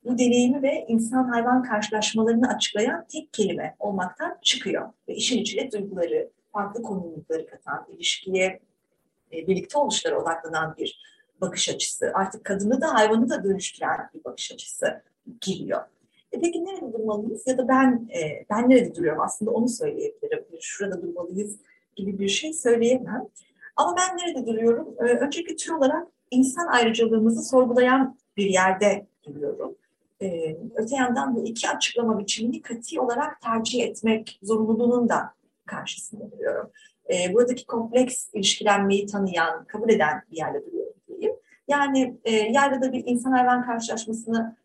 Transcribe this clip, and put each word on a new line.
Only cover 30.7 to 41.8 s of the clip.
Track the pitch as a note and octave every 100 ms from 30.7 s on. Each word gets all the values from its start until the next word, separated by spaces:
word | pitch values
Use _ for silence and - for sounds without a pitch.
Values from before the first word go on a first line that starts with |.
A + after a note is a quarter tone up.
| -
öte | A3 C4+
yandan | B3+ A#3+ C4+ A#3
bu | A3
iki | A3+ -
açıklama | - - - A3+ G3+
biçimini | G3+ - A#3 D#4+
kati | - A#3 - D#4+
olarak | A#3+ A#3+ D4+ -
tercih | A3+ A3+ A3+ B3
etmek | A#3 - A3 A3 - -
zorunluluğunun | G3 A3 A3 A3 A#3+ B3 A3+
da | E3 - _ _ _ -
karşısında | - - - - - -
duruyorum. | - - - - _ _ _ -
E, | F3+ F3+
buradaki | G#3 B3 B3+ -
kompleks | A#3 A3+ B3+ B3+ - -
ilişkilenmeyi | G#3+ G3 - G#3 G3 G3 G3+ G3+
tanıyan, | G#3 F#3+ F3 E3 - -
kabul | G#3+ A3+
eden | G#3+ D3+ D3+ -
bir | D#3+
yerde | D3+ C#3 -
duruyorum | E4+ - - _
diyeyim. | F4 G#4+ - _ _ -
Yani, | C#4+